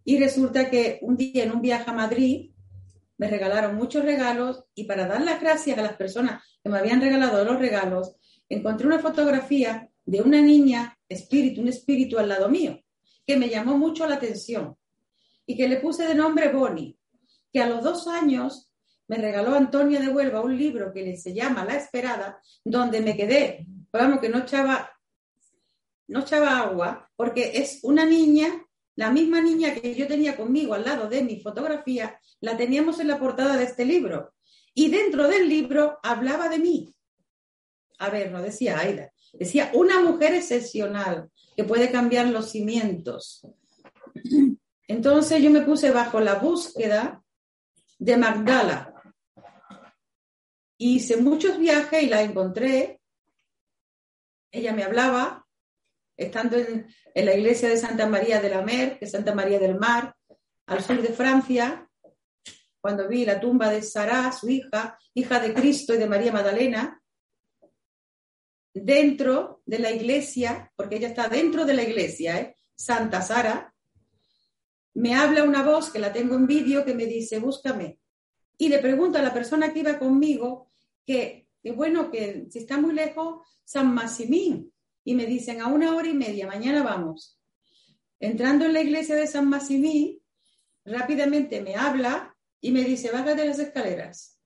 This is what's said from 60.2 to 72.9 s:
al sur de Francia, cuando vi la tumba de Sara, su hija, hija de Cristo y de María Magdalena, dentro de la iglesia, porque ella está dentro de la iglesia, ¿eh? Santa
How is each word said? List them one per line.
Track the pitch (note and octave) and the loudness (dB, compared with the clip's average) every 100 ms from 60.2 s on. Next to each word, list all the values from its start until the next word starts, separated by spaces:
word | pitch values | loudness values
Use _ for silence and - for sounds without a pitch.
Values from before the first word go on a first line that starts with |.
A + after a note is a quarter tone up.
| _ _ _ _ - | _ _ _ _ -8
al | F#3+ | -6
sur | F#3+ B3 | -2 -2
de | A3+ | -2
Francia, | A3+ C4 C4 B3+ B3 A#3+ E4 - _ _ _ _ _ - - _ _ | 0 2 2 2 0 -2 -4 -14 _ _ _ _ _ -20 -20 _ _
cuando | G3+ G3+ G3 | -4 -4 -2
vi | B3 A3+ | -2 0
la | G3 | 0
tumba | B3 B3 G#3+ | 2 2 2
de | G#3+ | 0
Sara, | G#3+ G#3+ G#3 B3+ B3+ | -4 -4 -2 0 -2
su | B3+ A3 | -4 -2
hija, | C4+ - G#3+ A3+ - _ | -2 -2 -6 -6 -12 _
hija | B3 - A#3+ | -6 0 0
de | A3+ | 0
Cristo | A#3 C#4 C#4 - | 2 2 2 0
y | A3+ | 0
de | G#3 | 2
María | G3+ A#3 | 2 2
Magdalena, | G#3+ G3 G#3+ B3+ A3 D4 - _ _ _ _ _ _ _ _ _ _ _ _ _ _ _ _ _ | 0 0 2 0 0 -6 -10 _ _ _ _ _ _ _ _ _ _ _ _ _ _ _ _ _
dentro | F#3+ G3+ C#4+ D4 - C4 C#4 - - - | -6 2 4 4 2 0 0 -2 -10 -8
de | A3+ | -4
la | A3+ | -2
iglesia, | A3+ A#3 C#4+ - B3+ A#3 A#3 - - | -2 0 -2 -2 -4 -4 -6 -10 -10
porque | G3 G#3+ | -8 -6
ella | A#3 | -6
está | A#3+ A3 | -4 -2
dentro | B3 E4 E4 C#4+ | 0 0 2 2
de | |
la | C4 | 2
iglesia, | A3+ A3+ D#3+ - E3 F3+ | 0 -2 -4 -4 -4 -4
¿eh? | - - _ - | -6 -14 _ -10
Santa | - | -4